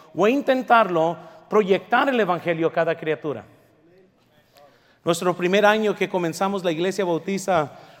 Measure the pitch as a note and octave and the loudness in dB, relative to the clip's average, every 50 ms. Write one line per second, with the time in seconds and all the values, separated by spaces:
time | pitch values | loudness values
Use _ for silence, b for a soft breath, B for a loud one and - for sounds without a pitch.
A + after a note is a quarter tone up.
0 | B B B D3+ F#3+ G#3+ C4 C#4+ - - B3+ C4 - - A#3+ A#3 G#3+ F#3 F3 D#3+ | B B B 0 2 2 2 0 0 0 0 0 2 4 4 4 4 2 2 0
1 | D#3+ E3+ E3+ B B B B B B - F#3+ G#3+ G#3 F3+ G3 F3+ - - A#3 A#3+ | 0 0 -2 B B B B B B -2 0 0 2 4 2 0 0 0 0 2
2 | C#4 C#4 B3+ A#3 G#3 F3 F3+ D#3+ - E3+ E3+ D#3+ E3 D3+ - F3 E3 E3 D#3+ E3 | 2 2 2 0 0 0 0 -2 -2 -4 -2 0 0 -2 0 0 0 0 -2 -4
3 | E3 D#3 D3+ C#3+ - D3+ C3 G#2+ - - - _ _ _ _ _ _ _ _ _ | -4 -6 -6 -4 -4 -8 -8 -8 -10 -18 -20 _ _ _ _ _ _ _ _ _
4 | _ _ _ _ _ _ _ _ _ _ _ - - b b b b b b b | _ _ _ _ _ _ _ _ _ _ _ -20 -20 b b b b b b b
5 | b D#3+ E3+ E3 F#3 F3+ E3+ - F3 F3 F#3+ G#3 G#3 G#3 G#3+ A3 G#3+ G#3 F#3 - | b -4 -2 0 0 -2 -2 -2 -2 0 2 4 4 4 4 4 2 -2 -2 -2
6 | G3 - - F#3 F3 E3 D#3+ E3+ G3 G3 G3+ G3 F3+ F3+ D#3+ D3+ F3 F#3+ F#3 - | -4 -4 -2 -4 -4 -4 -2 -2 -4 -2 -2 -2 -2 -2 -2 -2 -2 -4 -2 -2
7 | G3 F3 E3 D#3 E3 F#3+ G3 F3+ - - F3+ E3 D3 C3 B B B B B B | -2 -2 -2 -4 -4 -4 -6 -6 -2 0 0 0 0 -2 B B B B B B